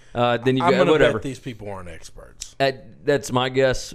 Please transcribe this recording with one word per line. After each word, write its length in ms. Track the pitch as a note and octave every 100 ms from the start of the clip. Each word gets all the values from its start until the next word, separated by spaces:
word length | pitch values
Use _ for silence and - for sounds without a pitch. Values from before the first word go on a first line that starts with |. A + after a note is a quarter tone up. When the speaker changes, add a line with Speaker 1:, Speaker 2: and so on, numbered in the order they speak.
| -
Speaker 1:
uh, 220 | A#2+ A#2+ A#2+
then 180 | B2+ C3
you 60 |
Speaker 2:
I'm 80 | E3+
Speaker 1:
got 60 | -
Speaker 2:
gonna 140 | F3
Speaker 1:
whatever. 220 | D#3 B2
Speaker 2:
bet 80 | A2
these 160 | C#3 B2+
people 300 | C#3 A2 G#2
aren't 200 | F#2+ F2
experts. 680 | D#2+ - - - - - -
Speaker 1:
Uh, 140 | C3+ C3 - -
that's 280 | C#3 C#3+ -
my 160 | B2 C3
guess, 460 | C3 C3 A#2+ -